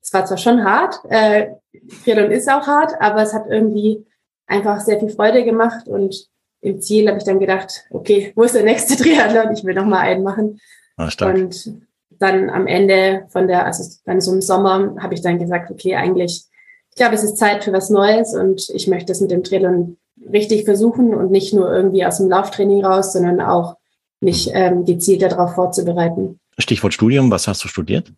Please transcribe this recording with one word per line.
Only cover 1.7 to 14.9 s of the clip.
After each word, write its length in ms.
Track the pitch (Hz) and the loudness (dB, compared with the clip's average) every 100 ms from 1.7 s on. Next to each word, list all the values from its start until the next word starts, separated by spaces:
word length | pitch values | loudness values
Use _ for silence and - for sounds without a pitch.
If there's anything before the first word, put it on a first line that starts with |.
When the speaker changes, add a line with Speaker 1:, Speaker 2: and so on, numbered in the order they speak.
| - - - | -20 -20 -6
Speaker 1:
Triathlon 300 | - 214 208 | 0 2 2
ist 180 | 226 277 | 0 2
auch 160 | 277 277 | 0 2
hart, 340 | 294 320 - | 0 0 0
aber 220 | 214 214 | 0 2
es 100 | 214 | 0
hat 120 | 214 - | -2 -2
irgendwie 560 | 214 220 208 214 220 - _ _ _ - | 0 0 2 0 -2 -8 _ _ _ -4
einfach 340 | 196 202 202 | -2 0 -2
sehr 180 | - 196 | 0 -2
viel 120 | 214 | -2
Freude 340 | - 214 247 | 0 2 4
gemacht 420 | 226 226 233 - - | 2 0 0 -2 -8
und 420 | 196 196 - _ _ _ _ | -4 -4 -6 _ _ _ _
im 160 | - 190 | -8 -8
Ziel 260 | - 214 208 | 0 2 2
habe 100 | 196 | 0
ich 60 | |
dann 140 | 196 190 | -2 0
gedacht, 460 | 190 190 - - _ | 0 -2 -4 -16 _
"Okay, 420 | - - 202 202 | -12 2 2 2
wo 80 | - | 2
ist 120 | 240 | 2
der 100 | 240 | 4
nächste 320 | 214 240 - 269 | 2 2 0 2
<laughs> 60 | |
Triathlon? 500 | 285 294 226 226 220 | 4 4 4 2 0
Ich 120 | 208 | -2
will 100 | 190 | -4
noch 100 | 190 | -2
mal 160 | 202 190 | 0 2
einen 220 | 190 185 | 0 0
machen." 380 | 190 196 214 214 _ - _ - | -2 -2 -4 -6 _ -20 _ -8
Speaker 2:
Ah, 140 | - | -8
stark. 240 | - 190 | -2 0
Speaker 1:
Und 380 | 190 185 - - - _ _ _ _ | 0 -2 -8 -16 -18 _ _ _ _
dann 300 | 196 190 196 | 0 2 0
am 180 | 185 190 | 0 -2
Ende 600 | 180 196 190 190 190 190 | 2 4 4 2 -2 -4
von 200 | 185 185 | -2 0
der, 180 | 180 - | 0 -2
also 180 | 170 170 - | -6 -12 -14
dann 160 | - 185 | -4 -2
so 120 | 185 | 0
im 80 | 190 | -2
Sommer, 560 | 190 190 190 190 196 | 0 2 2 0 -2